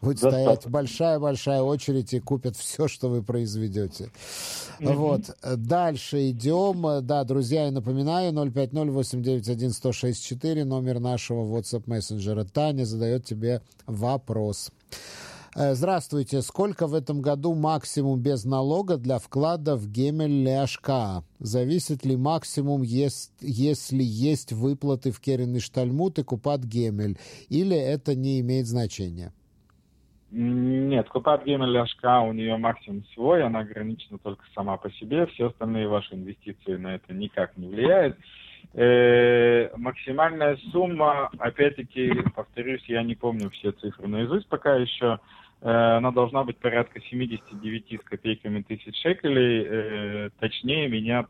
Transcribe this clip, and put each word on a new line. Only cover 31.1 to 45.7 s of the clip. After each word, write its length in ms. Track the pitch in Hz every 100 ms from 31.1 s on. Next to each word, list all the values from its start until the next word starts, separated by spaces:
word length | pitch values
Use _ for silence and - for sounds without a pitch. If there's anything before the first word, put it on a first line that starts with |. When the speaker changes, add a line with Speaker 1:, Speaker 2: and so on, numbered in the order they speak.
| 127 123 147 135
Speaker 2:
Гемель 240 | 143 127
Ляшка, 500 | 123 117 - 123 123
у 120 | 113
неё 260 | 113 113 113
максимум 460 | 113 113 - 101 101
свой, 300 | - 123 175
она 160 | 131 113
ограничена 580 | 107 107 107 113 - 101
только 260 | 104 98 -
сама 220 | - 98 95
по 140 | 98
себе, 360 | - 110 147 170
все 200 | - 120
остальные 380 | - 113 110 107
ваши 260 | 104 98
инвестиции 600 | 95 92 98 - 98 - 92
на 200 | 92 92
это 180 | _
никак 420 | 92 104 - 92 -
не 120 | 90
влияют. 480 | 101 131 190 151 - - - - - -
Э, 960 | - 120 123 120 120 120 120 120 120 113 -
максимальная 800 | 123 135 - 135 160 160 147 135 -
сумма, 580 | 170 180 170 151 143 139 -
опять-таки, 720 | 120 - 143 143 123 131 127 123 -
повторюсь, 480 | 110 107 - 120 131 -
я 140 | 117
не 100 | 117
помню 360 | 113 120 113 101
все 200 | - 104
цифры 380 | 98 107 - 101
наизусть 400 | 107 117 180 202
пока 260 | 147 147
ещё, 460 | 135 123 - 120 113 _ - - _
э, 80 | 117